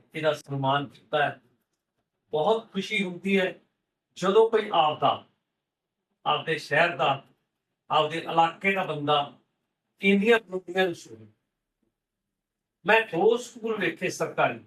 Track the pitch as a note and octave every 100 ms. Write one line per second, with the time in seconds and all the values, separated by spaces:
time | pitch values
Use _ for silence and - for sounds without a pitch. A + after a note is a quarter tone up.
0 | _ D#3+ D#3 D3+ - C#3 C3 C#3 C#3 -
1 | _ D3+ C#3 - _ _ _ _ _ _
2 | _ _ _ D3 D3+ A3+ - G3 F#3+ G#3
3 | F#3 F3 G3 G3 F#3 - _ _ _ _
4 | _ - F#3+ G3+ A3+ A3+ G#3 F3 D#3 -
5 | C#3 - - _ _ _ _ _ _ _
6 | _ _ D#3 D3 D3 D3+ - D3 F3 E3+
7 | D#3 C3+ - _ _ _ _ _ - D3
8 | D3+ E3 D#3+ E3 E3 - G3 F#3+ D#3 D3
9 | C#3+ D3 - - _ _ _ _ _ _
10 | G3 G3+ G#3 A3+ G3+ F#3 F3 F#3 F#3 E3
11 | C#3 A2 G#2+ _ _ _ _ _ _ _
12 | _ _ _ _ _ _ _ _ F3 A3
13 | - E3 G#3 A#3+ - A#3+ A3 G#3+ F3 -
14 | F3 - D#3 - C#3 A#2+